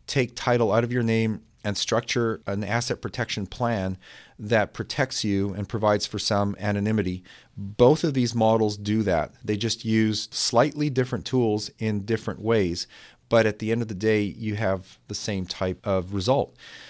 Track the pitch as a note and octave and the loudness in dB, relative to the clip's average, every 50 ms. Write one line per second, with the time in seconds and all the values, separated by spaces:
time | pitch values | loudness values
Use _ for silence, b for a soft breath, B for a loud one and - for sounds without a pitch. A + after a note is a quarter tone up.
0 | b - - C#3 B2 - - - - B2+ B2 A#2+ A#2 G2+ G2+ A#2 A#2+ A#2 B2 B2 | b -4 0 0 0 0 -2 -4 0 2 2 4 4 4 4 2 2 2 0 0
1 | A#2 A2+ A2+ A2+ A2+ A2 G#2+ - - _ _ _ - G#2 G2 - - - A2+ A2+ | 2 2 2 2 2 2 0 -4 -8 _ _ _ -6 -4 -4 -2 -2 0 0 0
2 | A#2+ - - B2 A#2 A2+ G#2+ - - - G2+ G2+ G#2 F#2 A2 A#2 - - A#2 - | 0 0 0 0 0 0 -2 -4 -4 -4 -4 -4 -2 -2 -2 -2 -2 -2 -4 -6
3 | - G2 - - A2+ - - G#2+ G2 - - - B2 A#2+ A#2 G2+ F#2 F#2+ F#2+ - | -6 -8 -6 -6 -6 -4 -4 -6 -8 -8 -6 -4 -2 -2 0 0 -2 -2 -4 -6
4 | B B B B B B B B A2 G#2 A#2 G#2+ G2+ - - - G#2+ - - - | B B B B B B B B -4 0 2 2 2 0 -4 -8 -8 -6 -2 -2
5 | C3+ B2+ - - - G#2 G2 G2 G2 G2+ F2+ G#2 G2 - - G#2+ G#2+ G#2+ G#2 G2+ | -2 -2 -2 -4 -2 0 0 0 0 0 -2 -6 -6 -6 -4 0 2 2 2 2
6 | - - - G2+ - - G#2+ G2+ G2+ G2+ G2 - G2 G#2 G2+ G2+ G2+ G#2+ A2 A2 | 0 -4 -6 -4 -2 0 0 0 0 0 -2 -2 -2 -2 0 0 0 0 2 0
7 | F#2 F#2 F2+ F#2 - B B B B B B G2+ G2+ G2 G#2 - A#2+ C3 D#3 D#3 | 0 0 -2 -6 -10 B B B B B B -12 -12 -4 2 6 6 6 6 6
8 | - D#3 C3+ C3+ A#2+ A2 A2+ A#2 A2 A2 A2+ A2 A2 G#2 G#2 G#2 G#2 G#2 G#2+ A2 | 2 0 2 2 0 0 2 2 4 4 4 4 2 2 0 -2 -2 0 0 2
9 | G#2 G2 E2+ D#2 D2+ - - - - G#2 G#2+ G2+ A2+ A2 - - - A2 A2 A2 | 2 2 2 0 0 -2 -8 -10 -6 -4 -4 -2 -2 -4 -4 -4 -2 0 2 2
10 | A2 A2 G#2+ G2+ - - - - - - B2 A#2 C#3 D3+ - D3+ D3 D3 B2 B2+ | 2 2 0 -2 -6 -6 -6 -4 -2 2 4 4 4 2 2 -2 -2 -2 0 0
11 | B2+ B2 B2 G2 - - C3 B2+ A#2+ A2 G#2 G#2+ - - - - A2+ A2 G#2 G#2 | -2 0 -2 -6 -4 -2 0 0 2 2 0 -2 -4 -8 -8 -6 -4 -2 -2 -2
12 | G2 G#2+ A2+ G#2+ - A2 - - G#2 A2 A#2 G#2+ F#2+ E2+ F2 - - B B B | -2 -2 -2 -2 -2 -6 -8 -4 -2 0 2 2 2 0 -2 -4 -8 B B B
13 | B B B B B - A#2 A2+ A2 G#2+ G#2 - A2+ G#2+ A2+ A#2+ A2+ A2 G2+ F2+ | B B B B B 2 4 4 4 4 2 -2 -2 -2 0 -2 -2 -4 -4 -2
14 | A2 A2 G#2+ G#2+ G#2 G2 - - A2+ G#2+ G#2 G2+ A2+ F#2+ F#2+ F#2 F#2 - - _ | 2 2 2 2 2 -2 -4 -6 -6 -4 -2 -2 0 0 -2 -2 -6 -12 -20 _
15 | _ - G2+ - - A2+ G2+ F#2+ F2+ - - - F#2+ F#2 F2+ - - G#2 F#2+ F#2+ | _ -10 -10 -8 -4 -4 -4 -4 -4 -6 -6 -4 -2 -2 -4 -4 -2 -2 -2 -2
16 | F2 F#2 G2+ G2 F#2 A#2+ C3+ C#3 - - - B B B B B B | -2 -2 -4 -2 0 2 2 0 0 -4 -6 B B B B B B